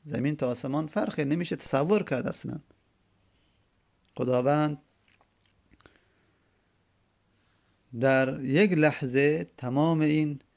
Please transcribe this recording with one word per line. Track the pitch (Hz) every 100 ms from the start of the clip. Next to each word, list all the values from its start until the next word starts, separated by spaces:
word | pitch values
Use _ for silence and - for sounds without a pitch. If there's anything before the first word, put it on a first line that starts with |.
زمین | 151 120 135 151
تا | 127
آسمان | 120 139 143 156
فرقه، | - 214 -
نمیشه | 139 160 175 151
تصور | - 135 151 208
کرد | 175 127 -
اصلاً. | - - 123 - _ _ _ _ _ _ _ _ _ _ _ _ _ _ -
خداوند | 127 127 127 147 151 147 - _ _ _ _ _ _ _ _ _ - _ _ _ _ _ _ _ _ _ _ _ _ _ _ _ _ _ _ _ _ 120
در | 131 131 131 -
یک | 135 139 208
لحظه | 175 151 - 135 131 143 156 170 -
تمام | 123 135 160 165
این | 156 156 151 143 -